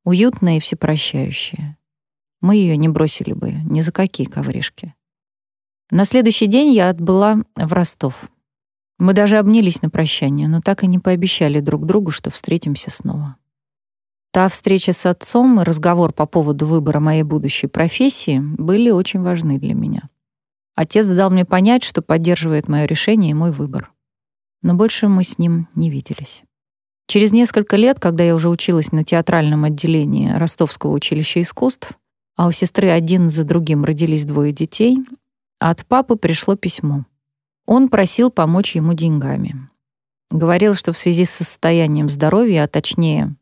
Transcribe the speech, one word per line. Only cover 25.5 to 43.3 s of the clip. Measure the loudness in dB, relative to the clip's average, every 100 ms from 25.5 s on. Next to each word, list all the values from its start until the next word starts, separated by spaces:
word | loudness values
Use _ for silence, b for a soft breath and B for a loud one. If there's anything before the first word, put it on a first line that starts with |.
| 0 -4
не | -4 -4
виделись. | -4 -8 -12 -12 -20 _ _ _ _ _ _ -2
Через | 2 4
несколько | 4 2 0 0 2
лет, | 2 2
когда | 0 2
я | 2
уже | 2 2
училась | -2 0 0 0
на | -2
театральном | 0 -2 0 0 2 2
отделении | 0 -2 0 0 0 0 0
Ростовского | 0 -2 0 -2 -2 -4
училища | -4 -2 -4 -2 -2
искусств, | -4 -2 -4 -4 -12 -20 _ _ _ -2
а | 0
у |
сестры | 0 -2 0 2
один | 2 2 2 2
за | 0
другим | 0 0 0 0
родились | 0 -2 0 -2 -2
двое | -2 -2
детей, | -2 -6 0 2 2 -2 -14 _ _ _ -4
от | -2 -2 0
папы | 0 2
пришло | 0 0 -2 -2
письмо. | -2 -2 -4 -4 -4 -8 _ _ _ _ _ 0
Он | 4 4
просил | 2 0 2 0
помочь | 2 0 2 0 -2
ему | -2
деньгами. | 0 0 0 -2 -4 -6 -8 -16 _ _ _ _ _ -6
Говорил, | -2 0 2 2
что | 0 -2
в | -4
связи | -2 0
с | 0
состоянием | -2 -6 -2 0 2 2 0 -2
здоровья, | 0 0 2 2 2
а | 0
точнее, | -2 -4 -2 0 0 -2